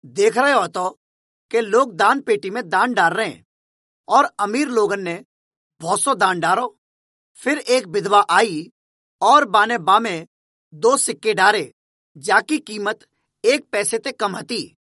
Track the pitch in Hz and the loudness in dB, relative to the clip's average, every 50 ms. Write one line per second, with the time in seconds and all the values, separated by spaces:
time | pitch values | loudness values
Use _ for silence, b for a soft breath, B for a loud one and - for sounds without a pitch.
0 | - 131 123 180 202 226 - 233 277 285 277 226 180 165 - 185 185 185 - _ | -20 -12 -2 0 0 2 2 2 2 2 2 2 0 -2 -6 -6 -6 -6 -6 _
1 | _ _ _ _ _ _ _ _ _ _ - 233 226 202 196 240 277 240 190 160 | _ _ _ _ _ _ _ _ _ _ -4 -4 -2 2 2 0 0 0 0 2
2 | 202 214 254 277 - - 214 202 - 190 196 247 208 165 175 185 208 247 240 - | 2 2 2 0 0 -2 -2 -2 -2 -8 -8 -8 -6 -2 0 0 0 0 0 2
3 | 175 165 175 202 220 180 - - _ _ _ _ _ _ _ _ _ _ _ _ | 2 2 0 -2 -4 -6 -8 -14 _ _ _ _ _ _ _ _ _ _ _ _
4 | _ - 214 262 285 - _ - 202 202 214 269 302 277 247 226 208 175 202 196 | _ 2 2 2 2 2 _ -6 -4 -2 -2 -2 -2 0 0 0 0 0 -2 -4
5 | 190 175 170 190 240 _ _ _ _ _ _ _ _ _ _ _ 160 165 202 202 | -6 -8 -8 -10 -14 _ _ _ _ _ _ _ _ _ _ _ -4 -2 -2 -2
6 | - 277 262 180 202 185 185 170 170 165 185 208 254 233 _ _ _ _ _ _ | 0 -2 0 0 0 0 0 -2 0 0 0 0 -2 -6 _ _ _ _ _ _
7 | _ _ _ _ _ _ _ - - 254 294 - - 226 247 254 214 180 156 208 | _ _ _ _ _ _ _ -6 -4 -4 -4 -4 0 0 0 0 0 -2 -6 -4
8 | 170 196 208 202 - - 170 190 233 220 165 151 175 - _ _ _ _ _ _ | -2 2 2 2 4 4 2 2 2 0 -2 -8 -10 -12 _ _ _ _ _ _
9 | _ _ _ _ - 214 262 294 285 208 185 214 208 226 240 208 156 170 190 220 | _ _ _ _ 4 4 4 4 4 4 2 2 2 2 -2 -2 2 2 2 2
10 | 233 220 180 160 165 _ _ _ _ _ _ _ _ _ - 151 165 233 269 269 | 2 -2 -6 -8 -10 _ _ _ _ _ _ _ _ _ -12 0 2 2 2 2
11 | - - - - - 220 208 190 185 202 214 202 143 117 _ _ _ _ _ _ | -2 -4 -6 -4 -4 -4 0 4 4 4 4 2 -4 -8 _ _ _ _ _ _
12 | _ _ _ 151 135 196 196 214 220 - 302 285 _ - 214 208 202 208 220 _ | _ _ _ -12 -2 2 2 2 2 0 -6 -6 _ -8 -10 -6 -6 -6 -6 _
13 | _ _ _ _ _ _ _ _ - 220 277 302 - _ - 202 202 - 226 226 | _ _ _ _ _ _ _ _ 0 0 0 0 -2 _ -6 -4 -4 -4 -6 -6
14 | _ 277 240 - 226 202 180 - - - 240 202 131 - _ _ | _ -8 -6 -6 -6 -6 -6 -8 -10 -10 -8 -10 -10 -12 _ _